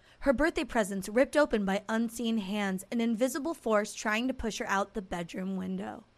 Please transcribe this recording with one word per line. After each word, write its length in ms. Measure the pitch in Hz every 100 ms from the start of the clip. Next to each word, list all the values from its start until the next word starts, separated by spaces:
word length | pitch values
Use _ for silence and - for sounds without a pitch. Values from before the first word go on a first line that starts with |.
| _ -
Her 140 | 269
birthday 300 | 240 320 339
presents 460 | - 233 196 196 185
ripped 260 | 214 247 302
open 300 | 294 220 196
by 160 | 196 -
unseen 480 | 226 233 226 233 226
hands, 440 | 185 208 202 185 -
an 100 | 240
invisible 540 | 233 220 262 302 285 330
force 380 | 226 208 208 -
trying 320 | 226 214 254
to 60 | 254
push 240 | 226 -
her 100 | 226
out 240 | 196 202
the 80 | 226
bedroom 540 | 190 175 170 - 185 190
window. 460 | 185 185 214 208 -